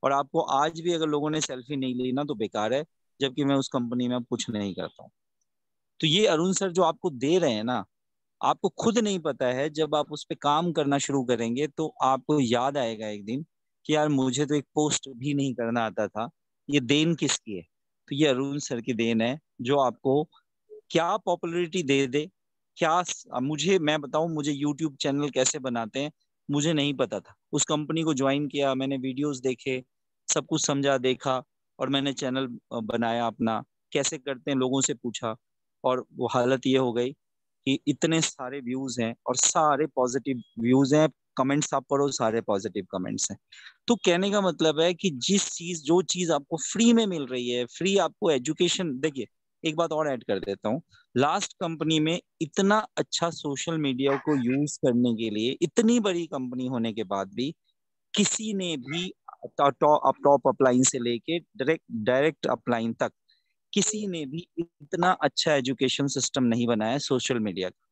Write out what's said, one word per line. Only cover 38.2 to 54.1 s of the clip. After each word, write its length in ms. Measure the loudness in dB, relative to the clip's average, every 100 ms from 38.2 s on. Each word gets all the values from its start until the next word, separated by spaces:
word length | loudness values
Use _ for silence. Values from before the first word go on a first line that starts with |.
सारे 400 | 0 -6 -12 -10
views 360 | -6 -6 -6 -4
हैं 140 | -4 -4 -4
और 100 | 2
सारे 500 | 2 4 4 4 0
positive 560 | 0 0 0 -4 -6 -6 -4
views 360 | 4 4 6
हैं, 140 | 6 4 0 _ -2
Comments 380 | 0 0 0
आप 120 | -4 -2
पढ़ो 180 | 0 0
सारे 320 | 0 0 0
positive 460 | 0 -2 -2 -6 -6
comments 400 | -6 -6 -4 -6
हैं। 80 | -8 _ -20 -20 _ -2
तो 100 | 0
कहने 340 | 2 2 2
का 100 | 2
मतलब 400 | 0 2 2 4
है 140 | 2
कि 160 | 2 -2
जिस 400 | -2 0 0 0
चीज, 320 | -6 -8 -8
जो 200 | 2 2
चीज 280 | 2 -2 0
आपको 260 | 0 -2 -8
free 360 | -6 2 6
में 140 | 6 4
मिल 200 | -2 -4
रही 240 | -4 -2
है, 140 | -2
free 320 | -4 -4 0 2
आपको 340 | 2 0 0
education, 680 | 2 0 0 0 0 -4 -2
देखिए 280 | -2 -4 -10 _ _ _
एक 120 | -4 0
बात 160 | 0
और 160 | 0 0
ऐड 160 | -2
कर 140 | -2 -4
देता 300 | -2 -4 -2
हूँ, 140 | -4 -6 _ _ 0
लास्ट 360 | 2 2 -4
कंपनी 480 | -6 -6 -4 0 2
में 200 | 2 -2 -6 _
इतना 460 | -6 0 4 4 0 -4
अच्छा 340 | -4 -2 -2
सोशल 480 | -4 -6 -6 -4 -2
मीडिया 380 | -2 0 0